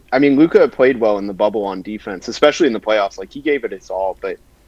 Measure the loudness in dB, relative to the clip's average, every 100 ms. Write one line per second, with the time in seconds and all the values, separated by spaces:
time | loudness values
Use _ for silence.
0 | -2 2 4 4 4 4 2 4 2 2
1 | 0 0 -4 -2 0 0 -4 -6 -10 -12
2 | -10 -10 -10 0 0 2 0 0 0 0
3 | 0 -6 -16 -8 -4 -4 -4 -10 -10 -6
4 | -6 -6 -10 -10 _ _